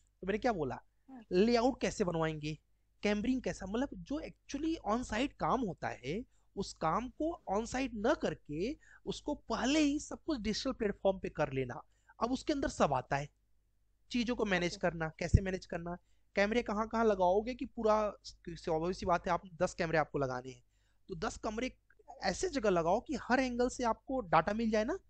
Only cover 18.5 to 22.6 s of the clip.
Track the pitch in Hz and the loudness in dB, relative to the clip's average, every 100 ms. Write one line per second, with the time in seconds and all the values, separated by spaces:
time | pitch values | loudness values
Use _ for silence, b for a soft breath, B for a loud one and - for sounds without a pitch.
18.5 | 165 - 156 170 190 185 175 190 170 196 | -8 -2 0 0 -2 0 2 2 -2 -2
19.5 | 160 180 - 170 160 147 147 135 127 131 | -2 -2 0 0 2 2 0 -2 -2 -8
20.5 | 123 _ _ _ _ - 175 214 - 233 | -14 _ _ _ _ -12 -6 -4 -4 -6
21.5 | 214 254 - _ _ - - 202 180 370 | -4 -4 -8 _ _ -20 -6 -2 0 0
22.5 | 285 | 2